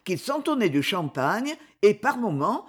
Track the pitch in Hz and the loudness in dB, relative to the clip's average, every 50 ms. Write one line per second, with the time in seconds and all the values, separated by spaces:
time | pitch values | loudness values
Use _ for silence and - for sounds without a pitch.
0 | - - - 240 - 254 277 311 285 339 294 262 214 165 139 143 143 - 196 180 | -6 -6 -6 -4 -4 -4 -4 -2 0 0 0 2 2 2 2 2 0 0 -2 -2
1 | 160 139 - 139 127 147 185 226 262 294 320 - - - _ - 202 208 208 208 | -2 -4 -2 -2 0 0 0 -2 -4 -6 -8 -10 -14 -20 _ 4 4 4 4 4
2 | - 277 262 247 233 202 147 139 147 190 247 349 - | 0 -2 -2 0 -2 -2 -2 0 0 0 0 -2 -4